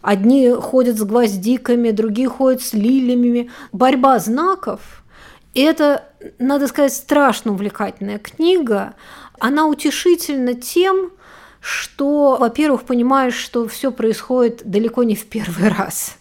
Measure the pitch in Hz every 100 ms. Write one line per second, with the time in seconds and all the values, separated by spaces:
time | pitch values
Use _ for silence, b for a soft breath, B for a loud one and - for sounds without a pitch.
0 | - 202 208 277 247 240 - 262 247 220
1 | 208 233 240 196 202 254 - 240 233 208
2 | 220 208 262 - 262 254 - 220 214 269
3 | 247 247 240 240 240 B B 185 254 269
4 | 269 247 180 247 349 370 - 202 - -
5 | _ B B B _ - 285 311 294 285
6 | - _ - _ 254 285 269 - 277 -
7 | - 294 277 208 226 196 202 - 202 -
8 | 196 208 - - 330 370 254 202 208 -
9 | B B B B 226 285 311 294 302 277
10 | 359 339 - 277 247 247 - 349 370 381
11 | 370 _ B B B B - - - -
12 | 277 294 285 262 240 233 302 247 - 247
13 | 240 269 254 240 - 240 226 - 269 247
14 | 220 214 - 254 240 233 - 185 226 233
15 | 240 214 - 226 175 165 202 - 196 -
16 | - -